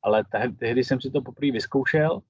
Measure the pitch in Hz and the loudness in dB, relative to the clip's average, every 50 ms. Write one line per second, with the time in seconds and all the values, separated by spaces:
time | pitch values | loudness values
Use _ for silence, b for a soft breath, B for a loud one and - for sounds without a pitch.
0 | - 110 107 110 104 - - 104 117 127 - - 120 113 120 127 127 - 135 127 | 2 2 2 2 2 0 -2 -2 -2 -2 -4 -4 -4 0 0 0 2 2 0 -2
1 | 139 135 123 143 127 127 120 - 143 143 123 110 101 - - 139 131 - - 156 | -2 -2 -4 -4 -4 -4 -8 -2 -2 0 0 0 -6 0 0 0 0 2 2 2
2 | 151 160 170 190 - _ | 2 2 0 -2 -6 _